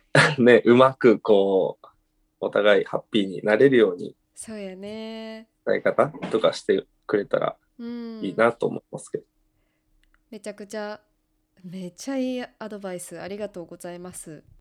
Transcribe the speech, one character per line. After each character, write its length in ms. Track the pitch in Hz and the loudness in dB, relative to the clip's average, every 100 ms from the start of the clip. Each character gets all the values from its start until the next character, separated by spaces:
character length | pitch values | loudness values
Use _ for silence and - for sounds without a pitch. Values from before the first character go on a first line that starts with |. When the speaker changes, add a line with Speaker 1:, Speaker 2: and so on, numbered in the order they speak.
| _ 151 - 143 | _ 2 2 4
Speaker 1:
う、 40 | |
<laughs> 0 | |
ね、 200 | 120 117 110 | 6 6 6
う 100 | 123 | 6
ま 200 | 131 131 | 6 6
く 240 | 123 101 | 4 4
こ 580 | - 101 98 95 82 - | 4 4 4 2 0 -4
う、 60 | - _ _ _ _ _ | -20 _ _ _ _ _
お 100 | - | -2
互 320 | 104 104 101 | 2 4 4
い 40 | - | 2
ハ 120 | - | -8
ッ 40 | - | -2
ピ 100 | 110 | -2
ー 40 | 95 | -2
に 140 | 87 | -4
な 120 | 104 110 | 0 4
れ 140 | 139 | 6
る 80 | 123 | 6
よ 140 | 101 | 4
う 40 | 87 | 2
に、 200 | - - _ | -12 -14 _
Speaker 2:
そ 220 | - - 214 | -20 -16 -12
う 40 | |
や 160 | 190 185 | -12 -14
ね。 720 | 202 220 220 226 220 220 - _ - | -14 -12 -12 -14 -14 -16 -20 _ -4
Speaker 1:
伝 120 | 98 | -2
え 40 | |
方 280 | - - 139 - - | 0 0 -2 -4 -4
と 80 | 113 | 0
か 140 | 82 | 0
し 100 | - | -2
て 220 | - 95 - _ - | -2 -2 -2 _ -4
く 120 | 104 | -4
れ 80 | 98 | -2
た 120 | - | -4
ら 180 | - - _ _ | -4 -8 _ _
Speaker 2:
う 80 | 233 | -14
ん。 340 | 240 233 226 | -12 -12 -10
Speaker 1:
い 80 | 98 | -8
い 40 | - | 0
な 160 | 117 | 0
と 140 | - - | 2 -6
思 140 | - | -6
い 40 | _ | _
ま 80 | - | -18
す 100 | - | -10
け 100 | - | -12
ど。 40 | _ _ _ _ _ _ _ _ _ _ _ | _ _ _ _ _ _ _ _ _ _ _
Speaker 2:
め 80 | 214 | -14
ち 80 | 214 | -14
ゃ 60 | |
く 120 | 202 202 | -14 -12
ち 100 | 214 | -10
ゃ、 220 | 208 214 _ _ _ _ _ _ | -10 -12 _ _ _ _ _ _
め 260 | 180 185 180 | -14 -12 -12
っ 40 | 180 | -12
ち 160 | 269 | -6
ゃ 60 | 269 | -4
い 200 | 254 247 | -4 -6
い 60 | - _ | -10 _
ア 120 | 214 | -14
ド 100 | 208 | -10
バ 140 | 196 | -10
イ 60 | 180 | -10
ス。 200 | - 165 | -12 -14
あ 80 | 175 | -12
り 100 | 202 | -10
が 120 | 208 | -10
と 120 | 190 | -12
う 40 | 165 | -16
ご 120 | 175 | -14
ざ 160 | 175 | -14
い 60 | 175 | -14
ま 140 | 180 | -16
す。 300 | - 170 151 _ _ | -16 -18 -20 _ _